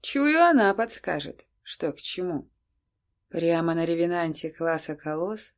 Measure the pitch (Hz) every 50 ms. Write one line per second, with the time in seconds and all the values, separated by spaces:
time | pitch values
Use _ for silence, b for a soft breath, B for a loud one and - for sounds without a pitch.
0 | - - - 277 277 294 302 320 339 349 330 262 214 196 196 202 226 226 - -
1 | - - 170 151 143 - - _ _ _ _ _ _ - - - - 151 143 -
2 | - - - - 180 180 165 139 - _ _ _ _ _ _ _ _ _ _ _
3 | _ _ _ _ _ _ - 170 165 165 170 165 165 165 165 165 165 165 170 165
4 | 170 170 175 175 170 160 156 - - 160 160 - 165 165 165 156 - - 156 147
5 | - - 151 156 170 196 220 214 - - _